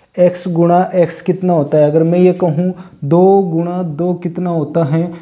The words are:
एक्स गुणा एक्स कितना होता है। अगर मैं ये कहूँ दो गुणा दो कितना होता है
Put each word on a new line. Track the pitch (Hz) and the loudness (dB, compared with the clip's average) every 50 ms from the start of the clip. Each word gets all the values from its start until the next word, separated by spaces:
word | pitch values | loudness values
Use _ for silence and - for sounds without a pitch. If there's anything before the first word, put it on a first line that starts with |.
| _ _ - | _ _ 0
एक्स | - 180 175 180 - - 185 | 2 2 2 0 -2 -6 -4
गुणा | 170 165 170 170 175 180 185 180 185 | 0 2 2 4 4 2 2 0 0
एक्स | 180 165 165 - - | 0 0 0 -2 -8
कितना | - 185 175 185 185 180 175 | -4 -4 -4 -2 0 0 0
होता | 156 139 147 156 | 0 0 0 2
है। | 151 147 147 | 2 2 4
अगर | 151 160 165 | 2 2 2
मैं | 165 175 180 | 2 2 4
ये | 180 185 175 | 4 2 2
कहूँ | 180 185 170 143 160 180 185 180 - - - - - 147 | 2 -2 -2 0 -2 -2 -4 -4 -8 -14 -20 -16 -8 -2
दो | 139 165 175 185 190 196 196 190 | 0 2 4 4 6 4 4 2
गुणा | 175 160 165 170 175 180 185 185 | 0 -2 -4 -4 -4 -4 -6 -6
दो | 160 147 151 175 180 175 | -6 -6 -4 -4 -4 -4
कितना | 175 190 170 170 175 180 175 | -4 -6 -8 -6 -6 -6 -4
होता | 170 165 143 143 160 165 160 | -4 -4 -4 -2 -2 -2 -2
है | 135 160 165 175 180 - - | 0 0 -2 -2 -4 -8 -14